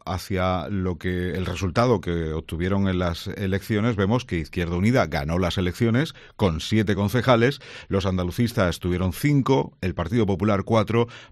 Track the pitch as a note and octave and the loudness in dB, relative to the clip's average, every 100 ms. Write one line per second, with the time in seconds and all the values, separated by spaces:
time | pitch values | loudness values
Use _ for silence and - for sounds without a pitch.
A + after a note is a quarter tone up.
0 | - F2+ - F#2+ F#2 F2+ C#2 G2 F#2 E2 | -6 -6 -4 -2 0 0 -2 -2 -2 -2
1 | F#2 F2+ F2+ F#2 F2 E2+ F#2+ A#2 B2 G2+ | -4 -2 -2 -4 -4 -4 -2 2 2 2
2 | F2 E2+ D#2+ D#2 - E2 F2+ G2 G2 F2+ | 0 -4 -2 -4 -6 -4 0 0 2 0
3 | F2+ E2+ - - F#2+ F#2+ - G#2+ A#2 G#2 | 0 -4 -8 -6 -2 -2 -2 0 0 2
4 | F#2+ B2 - F2 D2+ F#2 E2+ F2 G#2 B2+ | 2 0 0 -4 -4 -4 -2 0 2 2
5 | E2+ D#2 D2 F2 F2 F#2+ F2+ - A2+ A#2 | 2 -2 -2 0 0 0 -2 0 2 2
6 | D#3+ - - - G2 D#2+ - G#2+ G#2 G2 | -2 -6 -14 -2 0 0 0 0 2 0
7 | G2 B2 B2 A#2 B2 C#3+ - - - F#2+ | 0 2 4 4 4 0 -10 -16 -4 -2
8 | F#2+ F#2 F2+ G2+ A#2 - F2+ - F2+ F2 | 0 0 -2 0 0 2 0 0 -2 0
9 | F#2 - D3 C#3+ C3+ C3+ C#3+ - F#2 E2 | 0 0 2 2 4 2 0 -4 -4 -2
10 | E2+ A#2 G2+ F2+ G#2 G2 F#2+ A2+ G2+ A#2 | 0 0 2 2 2 0 2 2 4 2
11 | A#2 - - | 0 -4 -10